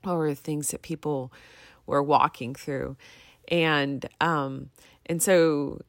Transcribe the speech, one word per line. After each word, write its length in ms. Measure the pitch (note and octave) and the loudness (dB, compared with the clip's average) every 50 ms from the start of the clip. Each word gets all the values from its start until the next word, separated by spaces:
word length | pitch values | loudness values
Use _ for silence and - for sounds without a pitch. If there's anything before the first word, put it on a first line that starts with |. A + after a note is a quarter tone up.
what 140 | - F#3+ F3+ | -4 -2 -2
were 140 | E3 D#3 D3+ | 0 0 -2
the 40 | C#3+ | -2
things 340 | - - D#3 D3+ D3 C#3+ - | -4 -4 -4 -4 -4 -4 -4
that 120 | - - | -6 -8
people 500 | - - E3 D3+ - D3+ D3 C3+ B2+ B2+ - - - - - - - - - _ _ | -8 -8 -10 -6 -4 -4 -4 -4 -4 -8 -14 -20 -20 -20 -20 -20 -20 -20 -20 _ _
were 180 | - - C#3+ | -2 0 0
walking 520 | C#3+ C#3+ C#3+ - - E3 - - B2+ A#2 C#3 | 2 4 4 4 4 4 0 -4 -10 -10 -10
through. 420 | - - - C#3 C3+ B2+ C3+ C3+ _ - - - - - - - _ _ - | -10 -8 -6 -6 -4 -6 -8 -10 _ -18 -20 -20 -20 -20 -20 -20 _ _ -2
And, 600 | E3+ E3+ D#3+ D#3+ D3+ D3 C#3 C#3 C#3 C3 - - _ _ | 0 2 2 2 2 2 0 0 -2 -6 -8 -10 _ _
um, 500 | D3 E3+ E3 D3+ C#3 C3+ C3+ C3+ C3+ - _ - - - - _ _ | 0 2 2 0 -2 -4 -8 -10 -14 -16 _ -20 -20 -20 -20 _ _
and 140 | - E3+ E3 | -6 -2 0
so 600 | - G3+ F#3+ F3 E3 D#3+ D3+ D3 C#3+ C#3 - - - | 4 4 6 6 6 6 4 0 -2 -4 -6 -10 -16